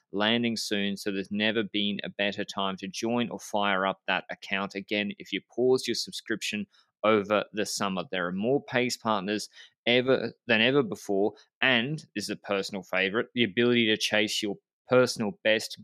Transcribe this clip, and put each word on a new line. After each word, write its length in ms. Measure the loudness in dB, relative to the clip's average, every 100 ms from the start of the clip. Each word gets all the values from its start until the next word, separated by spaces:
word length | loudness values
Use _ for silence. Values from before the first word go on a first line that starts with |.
| _
landing 460 | 0 2 2 0 -2
soon, 400 | -2 -2 -2 -4
so 140 | -4
there's 180 | -4 -4
never 320 | -2 0 0
been 380 | -2 -2 -2 -4
a 60 | -8
better 340 | -2 -2 -2
time 340 | -6 -4 -4 -4
to 100 | -8
join 420 | -6 -2 -2 -4
or 100 | -6
fire 460 | -6 -2 0 2 0
up 140 | -2 -2
that 160 | -2 -2
account. 420 | -12 -6 -4 -4
Again, 380 | -6 -4 -2 -2 -6
if 120 | -8
you 100 | -8 -6 -2
pause 320 | 2 2 0
your 60 |
subscription 720 | -4 -6 -10 -6 -6 -4 -6 -8 _ _ _
over 400 | 2 4 4 0 0
the 120 | -4 -4
summer, 400 | -2 -2 -4 -4
there 160 | -4 -4
are 60 |
more 320 | -2 0 0
pace 340 | 0 0 0 -2
partners 520 | -2 0 0 -4 -6 -16 -20 _ 2
ever 480 | 4 4 2 2 -8 2
than 140 | 4
ever 200 | 6 4
before, 520 | 2 -4 -2 2 2 -2 _ 0
and, 460 | 2 4 2 -4 -8 -8
this 80 |
is 60 | -6
a 60 | -8
personal 440 | -2 -2 -2 -8
favourite, 460 | -4 0 0 0 -4 0
the 80 |
ability 420 | 0 2 2 4 4
to 100 | 2
chase 440 | 2 0 0 -2
your 160 | -4 -6 _ _ 2
personal 480 | 4 4 2 -4 -2
best 340 | 2 2 0 -12